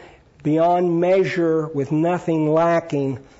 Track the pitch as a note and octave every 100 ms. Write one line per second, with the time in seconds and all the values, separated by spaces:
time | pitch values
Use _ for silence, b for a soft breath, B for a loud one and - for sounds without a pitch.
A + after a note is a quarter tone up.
0 | B B _ _ D3+ D#3 E3+ F3+ F3+ E3+
1 | F3+ F#3+ E3+ E3+ E3 D#3+ D#3 C#3+ C3+ D3+
2 | E3 F3 - D#3+ D3+ D#3 E3+ E3+ E3 C#3+
3 | C3+ C3 B B